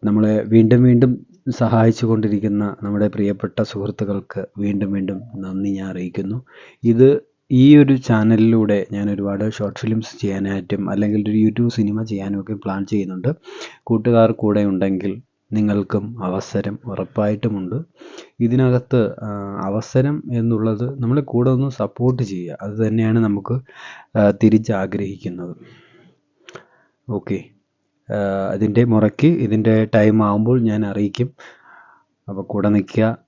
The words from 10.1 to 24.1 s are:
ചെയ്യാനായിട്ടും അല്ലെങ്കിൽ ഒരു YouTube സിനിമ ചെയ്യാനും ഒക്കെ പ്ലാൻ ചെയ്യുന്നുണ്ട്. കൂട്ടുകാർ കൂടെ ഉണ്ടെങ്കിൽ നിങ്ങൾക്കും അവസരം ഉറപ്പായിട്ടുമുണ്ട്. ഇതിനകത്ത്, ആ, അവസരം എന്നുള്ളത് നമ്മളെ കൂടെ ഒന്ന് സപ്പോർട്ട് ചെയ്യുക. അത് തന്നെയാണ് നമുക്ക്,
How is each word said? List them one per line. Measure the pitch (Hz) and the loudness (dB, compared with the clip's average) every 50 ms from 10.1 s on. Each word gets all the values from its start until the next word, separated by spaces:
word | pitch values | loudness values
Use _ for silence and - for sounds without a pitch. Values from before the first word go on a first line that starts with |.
| - - | -12 -6
ചെയ്യാനായിട്ടും | - 101 95 95 98 98 98 98 90 - - 95 98 92 | -6 -4 -4 -2 -4 -4 -4 -6 -4 -6 -6 -4 -4 -4
അല്ലെങ്കിൽ | 98 98 104 104 104 107 | -2 -2 0 0 0 0
ഒരു | 101 107 107 107 | -2 0 2 2
YouTube | 107 110 107 113 120 120 113 | 2 2 2 2 -2 -2 0
സിനിമ | - 107 101 104 110 113 | 0 -2 -2 0 -4 -4
ചെയ്യാനും | 110 110 98 95 98 101 101 | -4 -6 -6 -6 -6 -6 -6
ഒക്കെ | 95 95 107 | -6 -8 -10
പ്ലാൻ | 101 - 104 95 98 98 | -8 -6 -6 -4 -4 -4
ചെയ്യുന്നുണ്ട്. | 95 - 104 98 90 95 92 90 123 156 - _ - - - - - - _ _ | -2 -2 -2 -2 -2 -6 -6 -4 -4 -4 -4 _ -18 -16 -16 -16 -16 -18 _ _
കൂട്ടുകാർ | - 117 110 107 123 117 117 113 113 | -2 -2 0 2 2 4 4 4 4
കൂടെ | 113 - - 104 104 104 104 | 2 0 0 0 0 2 0
ഉണ്ടെങ്കിൽ | 101 95 92 92 98 95 92 95 101 95 120 - _ _ _ _ _ 113 | 0 0 0 0 -2 -2 -2 -4 -6 -8 -8 -12 _ _ _ _ _ -4
നിങ്ങൾക്കും | 107 107 104 104 104 98 95 - 107 98 107 117 117 101 | -2 0 0 0 0 -2 -2 -4 -4 -4 -4 -10 -8 -6
അവസരം | 92 92 98 - - - 104 101 101 101 113 - | -6 -4 -6 -6 -4 -6 -6 -4 -4 -8 -10 -12
ഉറപ്പായിട്ടുമുണ്ട്. | 120 101 92 98 87 _ - 107 104 107 104 113 117 104 101 92 90 87 135 165 _ _ _ - - - - - - _ _ | -12 -8 -8 -8 -8 _ -2 -2 -2 -2 -2 -4 -4 -4 -4 -6 -6 -8 -8 -10 _ _ _ -20 -20 -20 -20 -20 -20 _ _
ഇതിനകത്ത്, | 120 117 120 131 131 127 123 123 123 _ 131 127 110 101 - - | -2 0 2 2 2 2 2 0 0 _ 0 0 0 0 -4 -8
ആ, | - 107 104 101 101 98 98 98 - | -10 -10 -10 -10 -10 -10 -10 -8 -6
അവസരം | 98 101 110 - - - 127 131 143 147 151 - - 123 | -4 -4 -6 -6 -2 0 0 0 0 -2 -4 -6 -4 -4
എന്നുള്ളത് | 117 113 117 117 107 110 110 110 104 120 127 139 139 | -2 0 0 0 0 0 -2 -2 -2 -4 -6 -6 -6
നമ്മളെ | 123 113 123 147 | -4 -2 0 -2
കൂടെ | 139 127 - 117 123 131 | -2 0 0 0 2 2
ഒന്ന് | 131 127 135 139 | 2 0 0 -2
സപ്പോർട്ട് | 131 - 110 98 _ - 120 127 127 127 127 | -4 -6 -6 -8 _ -2 0 0 0 0 -2
ചെയ്യുക. | 98 98 90 87 85 76 - | -4 -4 -8 -8 -10 -12 -10
അത് | - 101 104 110 113 110 | -10 -10 -4 -2 -2 0
തന്നെയാണ് | 110 113 113 110 110 117 | 2 0 2 2 2 2
നമുക്ക്, | 113 110 101 101 95 - 120 131 127 _ - - - - - - - _ | 2 2 0 -2 -4 -4 -6 -6 -6 _ -20 -20 -20 -20 -20 -20 -20 _